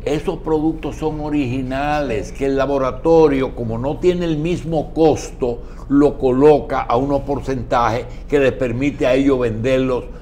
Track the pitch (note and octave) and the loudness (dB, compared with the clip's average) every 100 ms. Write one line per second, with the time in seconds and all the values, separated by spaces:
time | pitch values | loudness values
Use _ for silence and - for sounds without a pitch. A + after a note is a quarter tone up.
0 | - D#3 F#3 E3 D#3+ D#3 D#3 D#3 D3+ - | -4 -4 -4 -6 -2 0 0 -2 -6 -6
1 | D#3 D3+ D3+ D3 B2+ C3 B2+ C3+ D3 D3+ | -4 -4 -4 -2 -2 -4 -4 -4 -2 -2
2 | C#3 G#2 F2 - C#3 C3+ C3+ C#3 C3 A#2 | -2 -4 -6 -4 -2 0 0 0 -2 -2
3 | E3 E3 D#3 C3+ B2+ A#2+ A2+ A2+ C3+ D3+ | 4 6 6 4 -2 -4 -6 -4 -4 0
4 | F3+ F3 E3+ D3+ D#3+ F3 D#3 D#3+ C#3+ D#3 | 2 2 0 -2 -2 -4 -2 -4 -2 2
5 | D#3+ B2 - - B2 A#2 - - - C#3+ | 4 2 -4 -6 -4 -4 -10 -10 0 4
6 | C#3+ C#3 C3 C3 D3+ C#3+ A#2 C3 B2 A#2+ | 4 4 0 4 6 6 2 -4 0 0
7 | C#3 C#3+ C#3 C#3+ - C3 A#2 B2+ A#2 A#2 | 0 -2 -2 -4 -4 -6 0 2 2 0
8 | - - - C#3+ C3 A2+ B2+ A#2 C#3+ - | -6 -12 -2 2 2 0 -2 -2 -2 0
9 | C3+ C3 C#3 C3 A#2+ G#2+ B2 C3 C3 B2 | 2 4 4 2 0 0 0 0 0 -2
10 | - - | -6 -14